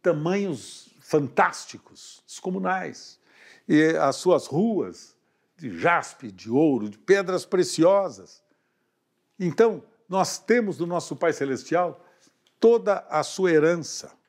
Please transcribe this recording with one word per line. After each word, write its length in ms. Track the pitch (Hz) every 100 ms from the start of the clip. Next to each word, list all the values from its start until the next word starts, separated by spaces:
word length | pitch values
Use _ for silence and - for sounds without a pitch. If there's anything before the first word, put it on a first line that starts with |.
tamanhos 880 | 180 156 160 196 196 127 - - - _
fantásticos, 1200 | - 156 139 - 180 - - - _ - - -
descomunais. 920 | _ - 190 185 185 185 175 - - - _ _ - - -
E 260 | 151 156 160
as 180 | 143
suas 320 | 135 180 156 -
ruas 680 | 143 226 196 95 87 - _ _ _ _
de 220 | _ 135 85
jaspe, 540 | 160 170 - - 113
de 180 | 92 107
ouro, 400 | 127 160 127 107
de 80 | -
pedras 480 | - 196 185 180
preciosas. 960 | - 185 175 - 165 202 185 98 87 - _ _ _ _ _ _ _ _ _ -
Então, 440 | 180 156 226 175 - _ _
nós 300 | 190 180 -
temos 360 | - 240 208
do 120 | 135 170
nosso 280 | 175 -
Pai 180 | 147 170
Celestial 680 | 156 139 131 - 165 175 - _ _ _ _ _ _
toda 400 | 226 233 190 190 -
a 140 | 156
sua 280 | 147 - 185
herança. 600 | 156 156 170 139 - - _